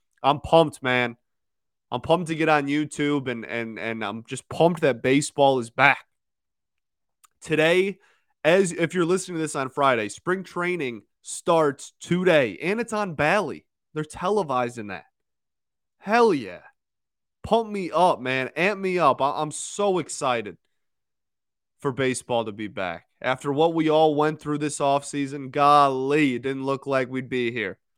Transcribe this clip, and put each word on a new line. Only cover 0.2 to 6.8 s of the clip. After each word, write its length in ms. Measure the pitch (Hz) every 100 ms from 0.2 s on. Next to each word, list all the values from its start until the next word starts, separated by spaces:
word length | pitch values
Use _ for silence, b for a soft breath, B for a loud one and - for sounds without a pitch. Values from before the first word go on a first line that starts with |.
I'm 160 | 135 147
pumped, 460 | - 165 156 -
man. 320 | 131 123 120 117 _ _ _ _ _ _ _
I'm 100 | 123
pumped 260 | - 165 156
to 80 | 156
get 120 | 160
on 200 | 151 139
YouTube, 580 | 147 151 - 147 143 131
and, 180 | 117
and, 320 | 85 113 117 104
and 280 | 110 113
I'm 180 | 104 110
just 260 | 113 135 -
pumped 340 | - 165 165
that 200 | 151 117
baseball 560 | 127 139 147 - 139 131
is 120 | 117
back. 340 | - 139 127 - _ _ _ _ _ _ _